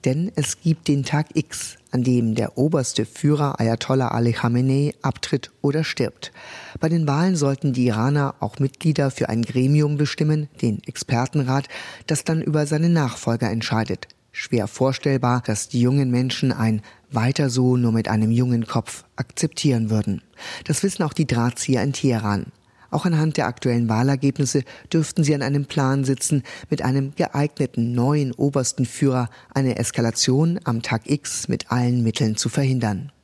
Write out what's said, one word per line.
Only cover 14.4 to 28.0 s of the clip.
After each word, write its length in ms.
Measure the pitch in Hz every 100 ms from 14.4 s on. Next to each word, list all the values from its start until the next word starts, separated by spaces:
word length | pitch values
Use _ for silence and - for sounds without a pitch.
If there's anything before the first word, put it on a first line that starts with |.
| - 120 101
vorstellbar, 760 | - 131 127 147 135 123 123 -
dass 220 | 107 -
die 120 | 123
jungen 300 | 123 139 131
Menschen 400 | 123 127 - 135
ein 320 | - 110 107 - - _
„Weiter 380 | 120 120 139 139
so, 260 | 123 127 127
nur 160 | 120
mit 160 | 113 110
einem 240 | 107 110
jungen 340 | 117 127 120 113
Kopf“ 380 | 120 - - -
akzeptieren 760 | - - - 160 - 151 120 110
würden. 320 | 107 104 98 _ - - -
Das 180 | - 151
wissen 220 | 196 -
auch 80 | 160
die 160 | - 147
Drahtzieher 560 | 117 120 - - 127
in 80 | 127
Teheran. 540 | 131 139 117 107 98 - _ _ _ -
Auch 140 | 156 180
anhand 300 | 160 156 151
der 100 | 110
aktuellen 420 | 120 131 120 117
Wahlergebnisse 760 | 110 131 139 139 131 135 143 - - -
dürften 300 | 165 151 -
sie 100 | 147
an 100 | 147
einem 240 | 131 143 139
Plan 360 | - 131 139
sitzen, 400 | 135 135 - 147 - - -
mit 120 | 151
einem 320 | 101 135 135
geeigneten 760 | - 180 139 147 - 135 - 117
neuen 400 | 120